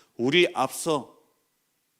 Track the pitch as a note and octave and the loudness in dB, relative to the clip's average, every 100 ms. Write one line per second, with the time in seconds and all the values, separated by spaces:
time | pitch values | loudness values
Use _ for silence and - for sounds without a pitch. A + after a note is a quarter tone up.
0 | _ - A#2+ E3+ E3+ - C3 - E3+ D3+ | _ -4 2 4 2 0 -4 -4 -4 -4
1 | A2+ - _ _ _ _ _ _ _ | -4 -18 _ _ _ _ _ _ _